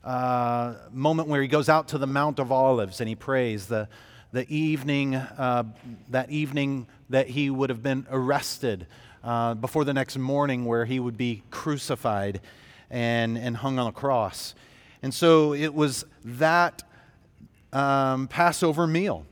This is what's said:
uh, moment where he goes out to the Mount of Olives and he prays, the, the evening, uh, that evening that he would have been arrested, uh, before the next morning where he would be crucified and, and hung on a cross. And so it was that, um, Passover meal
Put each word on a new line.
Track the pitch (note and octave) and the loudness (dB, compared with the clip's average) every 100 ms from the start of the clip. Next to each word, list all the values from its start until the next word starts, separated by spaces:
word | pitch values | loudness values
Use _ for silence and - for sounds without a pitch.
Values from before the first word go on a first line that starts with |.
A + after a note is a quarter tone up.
uh, | - B2+ B2+ B2 A#2+ A#2+ A#2+ A2+ - | -4 -2 0 0 0 0 -2 -8 -14
moment | B2+ D3 D#3+ D3+ | -2 0 0 0
where | D3 | 0
he | C3+ | 2
goes | D3+ D3 | 2 4
out | D#3 D#3 | 4 2
to | D3+ | -4
the | C3+ | -2
Mount | C#3 D3+ C#3+ | 0 0 0
of | B2+ | 0
Olives | C3 C3 B2 G2 F#2 | 4 4 4 0 -4
and | A2+ | -6
he | |
prays, | A2 - C3+ A#2+ G#2+ F#2 | -6 -2 0 0 -2 -2
the, | A2 G#2+ - - - - | -4 -4 -12 -20 -20 -8
the | B2+ A#2+ | -8 -4
evening, | D3+ D#3 D3+ C#3 C#3 C#3 | -2 0 0 0 0 0
uh, | C3 B2+ - B2+ A#2+ A2+ A2+ B2 A2 - | -2 -6 -4 0 0 -2 -10 -18 -18 -4
that | B2+ C#3 | -4 -2
evening | D3+ D3 C#3+ C#3 C3+ A2+ - - | -4 -2 -2 -2 -4 -8 -20 0
that | C3 B2+ | 0 2
he | C3 C#3 | 0 0
would | C3 C3+ | 0 0
have | A#2 | 0
been | C3+ C3 - | -2 -2 -2
arrested, | C3+ B2+ C#3 - - B2+ G2 E2+ - - - | -2 2 0 0 -4 -4 -4 -8 -20 -20 -12
uh, | A#2 A#2+ A#2 | -4 0 0
before | A2 B2+ D#3 | -2 -2 0
the | C#3+ | 0
next | C3+ C3 C3+ | 0 -2 -4
morning | C3 C#3+ C#3+ B2+ | -2 0 0 0
where | A#2+ A#2 | 0 0
he | A#2 C3 | 0 -2
would | B2 A2+ | -4 -2
be | B2 G#2+ - | -4 -4 -10
crucified | - D#3+ C#3+ - B2+ A#2+ G#2 G2+ G2 - - - - - | -8 -4 -4 -4 -2 0 0 -2 -6 -10 -20 -20 -20 -10
and, | B2 A#2 A#2 A2+ A2+ | -4 0 0 0 -2
and | B2 A2+ | -4 -4
hung | C3+ C3 | -2 -2
on | A#2 | -2
a | |
cross. | - C#3 B2+ G2 - - - - - - - | -2 0 0 0 -6 -14 -16 -20 -20 -20 -10
And | C3+ | -8
so | - E3+ D#3+ D3+ | 2 6 8 6
it | C#3+ D3+ | 2 -2
was | D3 D3+ A#2+ - - | 0 0 0 -10 -16
that, | A2+ B2 D#3 F3 E3+ - - - - _ _ _ - _ _ | -14 0 4 4 2 -2 -20 -20 -20 _ _ _ -20 _ _
um, | C3+ C#3 C#3 C3+ C3 C3+ | 0 2 2 2 0 -2
Passover | - F3 D#3+ E3+ D3+ E3 | 2 2 4 0 2 2
meal | D#3+ G3 E2+ D2 | 2 0 -4 -10